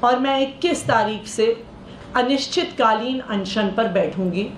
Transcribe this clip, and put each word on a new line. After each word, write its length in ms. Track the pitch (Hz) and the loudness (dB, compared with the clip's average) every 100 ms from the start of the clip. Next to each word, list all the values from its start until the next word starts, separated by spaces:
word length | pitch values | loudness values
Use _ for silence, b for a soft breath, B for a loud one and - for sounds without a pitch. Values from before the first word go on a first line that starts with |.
और 160 | 240 254 | 4 4
मैं 200 | 269 269 | 2 2
इक्कीस 440 | 269 - 349 311 - | 0 0 0 0 2
तारीख 380 | 233 208 214 - | 2 2 -2 -8
से 180 | - 226 226 - - B B B 254 | 0 2 2 -6 -18 B B B 0
अनिश्चितकालीन 1040 | 247 269 - 349 349 - 233 220 240 262 | 2 0 0 -2 -2 2 2 2 0 -4
अनशन 500 | - 208 190 220 202 190 | -2 -4 -2 0 0 2
पर 100 | 226 | 0
बैठूंगी 600 | 185 160 151 180 175 214 | 2 0 0 -2 0 -4